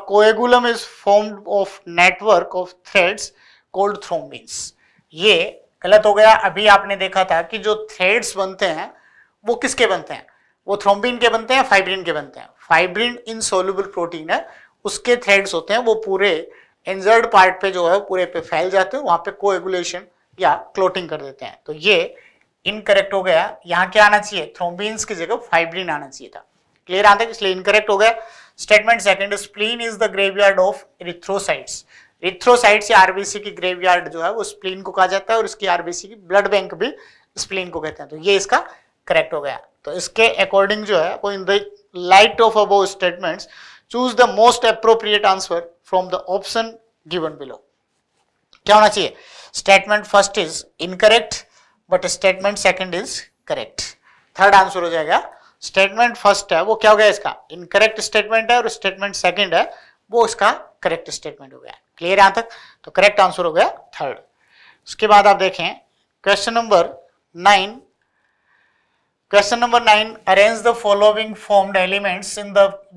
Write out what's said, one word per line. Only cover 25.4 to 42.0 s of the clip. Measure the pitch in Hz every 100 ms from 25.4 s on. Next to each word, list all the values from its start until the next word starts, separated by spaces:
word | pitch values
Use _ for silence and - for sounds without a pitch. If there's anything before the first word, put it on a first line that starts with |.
| - 170 165 170 175
आना | 147 139
चाहिए | - 135 -
था। | _ _ _ _ -
क्लियर? | 185 208
यहाँ | 202
तक, | 226
इसलिए | 214 196
इनकरेक्ट | 185 190 214 208
हो | 196
गया। | 220 226 - - _ _
Statement | - 208 214 233
second, | 202 190 202
spleen | 202 - 208 214 240 233
is | 208
the |
graveyard | 214 190 196 196 202 190
of | 185 - - _
erythrocytes। | 175 175 - 196 196 143 - - - _ _ _
Erythrocytes | 180 185 247 240 220 214 208
या | 208
आरबीसी | 185 190 196 208
की | 202
ग्रेवयार्ड | 175 180 180 185 175 160
जो | 165
है, | 170
वो | 220
स्प्लीन | 196 - 190 185
को | 190
कहा | 190 185
जाता | 196 196
है | 226
और | 202
इसकी | - 190
आरबीसी | 175 165 175 196
की | 220
ब्लड | 175 196 196
बैंक | 202 185
भी | 165 240 - - _ _ -
स्प्लीन | - 190 180
को | 160
कहते | 156 151
हैं। | 143
तो | 156
ये | 175 196
इसका | 196 277 370 - _ _ -
करेक्ट | 160 -
हो | 156
गया। | 139 120 - _
तो | -
इसके | 175 - - 226 -
according | 190 196 196 214
जो | 208 180
है, | 165 220
वो | 202
in | 196
the | 185 202 - - _ 180